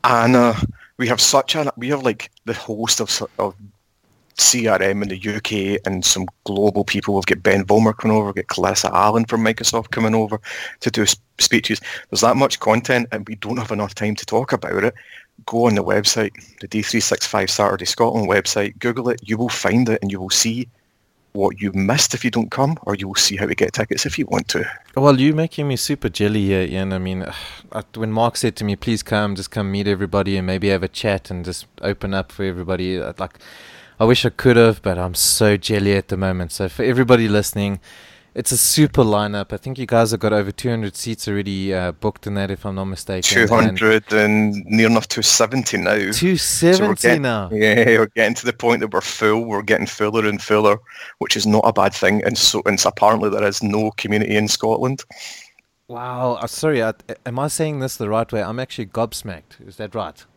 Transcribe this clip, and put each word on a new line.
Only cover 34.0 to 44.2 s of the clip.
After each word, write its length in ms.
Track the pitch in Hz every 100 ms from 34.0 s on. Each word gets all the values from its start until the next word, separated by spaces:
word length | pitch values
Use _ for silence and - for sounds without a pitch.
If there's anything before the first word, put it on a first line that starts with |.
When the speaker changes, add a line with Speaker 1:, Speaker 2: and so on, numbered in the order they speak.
| 113
Speaker 2:
wish 200 | 123 120
I 40 |
could 280 | - 127 117
have, 240 | 113 107
but 160 | 101 87
I'm 160 | 90 90
so 400 | - - 107 101
jelly 380 | - 107 101 98
at 120 | -
the 100 | 95
moment. 340 | 95 92 87
So 160 | - 95
for 140 | -
everybody 440 | 123 127 123 123 113
listening, 520 | 104 101 - 101 98 - - - - _ -
it's 160 | 123
a 60 | 127
super 440 | - - 151 -
lineup. 500 | 113 104 104 101 98
I 60 | 101
think 220 | - 131
you 80 | 120
guys 240 | 117 113
have 80 | 110
got 140 | 107
over 180 | 107 98
two 180 | - 123
hundred 260 | 117 104 -
seats 320 | - 110 -
already, 460 | 101 101 98 95
uh, 200 | 92 90
booked 340 | 82 107 - -
in 80 | 101
that, 160 | 98
if 120 | 98
I'm 120 | 104 95
not 100 | 95
mistaken. 540 | 95 - 95 87 120
And 80 | 110
Speaker 1:
Two 60 | 113
hundred 580 | 110 92 110 110 -
and 500 | 107